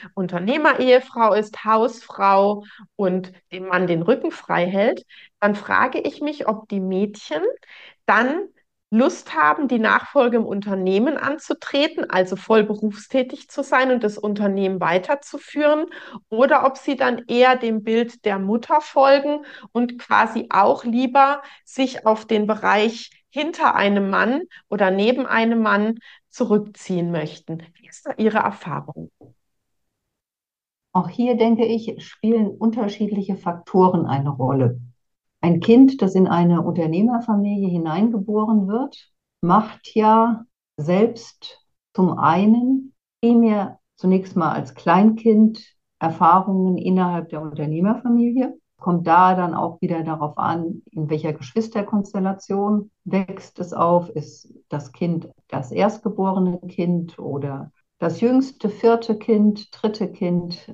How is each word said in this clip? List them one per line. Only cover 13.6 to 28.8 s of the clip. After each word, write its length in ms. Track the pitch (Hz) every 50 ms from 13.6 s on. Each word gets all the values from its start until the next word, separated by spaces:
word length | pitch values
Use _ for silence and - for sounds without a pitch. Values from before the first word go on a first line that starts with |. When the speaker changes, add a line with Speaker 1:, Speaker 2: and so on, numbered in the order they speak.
Speaker 1:
sein 300 | 277 285 302 262 254 262
und 100 | 254 240
das 160 | 214 214 208 -
Unternehmen 600 | - 214 208 202 214 202 190 196 196 190 190 185
weiterzuführen, 1080 | 170 160 165 185 185 - 294 285 - - - 285 - - - 285 302 294 302 302 320 - - - - - 254 220 _ -
oder 360 | 214 220 254 254 302 269 -
ob 120 | 269 269 -
sie 180 | - - 285
dann 280 | 240 262 254 240 233 - -
eher 300 | 226 240 254 254 254 254
dem 260 | 247 233 220 220 208
Bild 400 | 220 220 226 240 233 - - -
der 160 | 214 196 196
Mutter 400 | 196 196 214 233 233 - 302 302
folgen 640 | 302 - - 294 269 269 277 285 277 294 294 294 294 - - - - - -
und 260 | 233 247 240 - -
quasi 480 | - - 226 208 220 226 226 226 - -
auch 340 | - 196 202 - 277 - -
lieber 560 | 240 226 240 254 262 247 277 269 269 285 285 277 - - - _
sich 400 | _ - - 269 254 254 - -
auf 180 | 220 220 220 -
den 240 | - 226 214 208 208
Bereich 640 | 214 208 - 190 196 208 214 233 226 233 - - _ _ _ _
hinter 460 | - 262 302 320 349 - 320 254 -
einem 340 | - 190 202 202 202 196 196
Mann 340 | 196 185 185 214 254 302 370 349 - - _ -
oder 200 | - 202 202 190
neben 360 | 185 190 202 226 262 285 254
einem 360 | - - 226 226 226 233 233
Mann 340 | 220 214 202 202 208 220 226 233 - - - _ _ _
zurückziehen 840 | - - 247 - 208 214 208 208 208 - - - 190 175 170 170
möchten. 520 | 170 160 151 156 - - _ - 160 165 - - _ _
Wie 80 | _ -
ist 160 | - - -
da 80 | - -
Ihre 220 | - 220 220 214 214
Erfahrung? 720 | - 208 202 - - 180 143 143